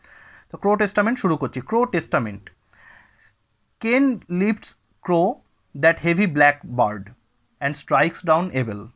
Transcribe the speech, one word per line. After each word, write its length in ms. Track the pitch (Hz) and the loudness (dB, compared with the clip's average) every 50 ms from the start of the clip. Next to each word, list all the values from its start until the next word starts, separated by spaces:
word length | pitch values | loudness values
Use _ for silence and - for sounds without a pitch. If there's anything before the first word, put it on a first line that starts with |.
| _ - - - - - - - - _ | _ -20 -20 -20 -20 -20 -20 -20 -20 _
তো 60 | - - | -10 -4
ক্রো 180 | - 202 208 | 0 0 2
টেস্টামেন্ট 440 | 208 214 196 - 208 208 220 254 - | 2 0 0 0 0 0 0 0 0
শুরু 180 | - 180 156 143 | 0 0 0 -2
করছি। 240 | 135 120 - 131 | -2 -6 -6 -8
ক্রো 240 | - - 220 233 - | -8 -4 -2 -2 0
টেস্টামেন্ট। 640 | - - 170 165 - - 143 117 107 101 101 - - - _ _ _ _ _ - - - - _ _ _ _ _ _ _ _ _ _ _ _ _ _ _ - | 0 -2 -4 -4 -2 -2 -2 -2 -4 -8 -12 -16 -20 -20 _ _ _ _ _ -20 -20 -20 -20 _ _ _ _ _ _ _ _ _ _ _ _ _ _ _ -8
"কেন 400 | - 226 240 269 277 269 240 175 - - | -2 0 2 2 2 2 0 -2 -6 -6
লিফটস 460 | 175 180 190 214 220 - - - - _ _ _ _ _ | -2 0 0 0 0 -2 -6 -14 -18 _ _ _ _ _
ক্রো 340 | - - 175 170 170 208 294 - _ _ _ _ _ _ - 143 | -2 0 2 2 2 2 0 -4 _ _ _ _ _ _ -4 2
দ্যাট 220 | 143 165 165 - - | 2 2 4 2 2
হেভি 240 | 170 170 175 208 185 | 0 2 2 0 0
ব্ল্যাক 320 | 139 147 143 147 147 - - | 4 4 4 4 4 2 -4
বার্ড 440 | - 123 120 117 104 107 104 98 - - - _ _ _ _ _ _ _ - | -6 -2 0 0 0 0 -4 -12 -16 -18 -20 _ _ _ _ _ _ _ -8
অ্যান্ড 180 | 139 139 147 - | -6 -6 -6 -8
স্ট্রাইকস 480 | - - 143 139 156 165 165 - - | -4 0 2 2 2 2 -2 -4 -2
ডাউন 240 | 165 156 165 185 180 | 0 0 2 0 -2
এবেল?" 380 | 131 131 123 113 101 104 101 120 - | -2 -4 -4 -4 -6 -8 -12 -16 -20